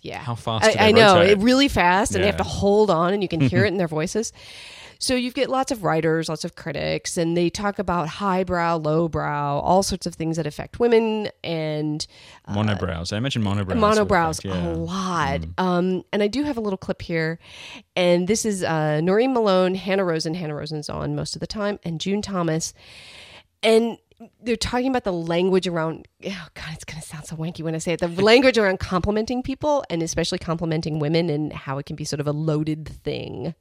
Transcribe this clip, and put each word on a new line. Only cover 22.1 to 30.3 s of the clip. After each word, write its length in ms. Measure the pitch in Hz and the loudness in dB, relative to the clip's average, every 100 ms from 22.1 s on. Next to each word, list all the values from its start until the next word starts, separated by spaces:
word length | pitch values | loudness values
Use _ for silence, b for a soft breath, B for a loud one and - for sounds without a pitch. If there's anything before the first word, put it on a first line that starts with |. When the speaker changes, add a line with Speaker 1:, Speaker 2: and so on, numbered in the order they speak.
| 202 | -2
Speaker 1:
Thomas. 520 | 202 190 165 160 - - B B B B B B B _ | -2 -2 0 -2 -4 -12 B B B B B B B _
And 360 | 214 226 233 - _ _ 233 _ | 4 4 4 -4 _ _ -20 _
they're 140 | 226 226 | -4 -2
talking 320 | - 254 254 | 0 0 0
about 160 | 254 | 0
the 80 | - | -2
language 540 | 175 165 170 185 190 180 | -4 0 2 4 4 2
around, 420 | 170 160 160 - _ - | -2 -2 -4 -12 _ -12
oh 200 | 196 160 | -12 -14
God, 100 | - 156 | -16 -14
it's 120 | 160 | -14
gonna 180 | - 156 | -14 -16
sound 240 | - 156 - | -14 -16 -12
so 100 | 160 | -8
wanky 260 | 160 170 | -8 -6
when 120 | 160 | -6
I 40 | 160 | -4
say 140 | 160 | -2
it, 80 | 165 | -2
the 80 | 175 | -2
language 480 | 170 202 240 262 226 | 2 6 8 6 4
around 220 | 202 185 | 2 0
complimenting 600 | - 170 196 214 220 254 | -2 -2 0 -2 -2 -6
people, 420 | 254 262 302 294 - | -6 -4 0 0 -2
and 120 | 170 | -4
especially 360 | 165 - 170 | -4 -2 -4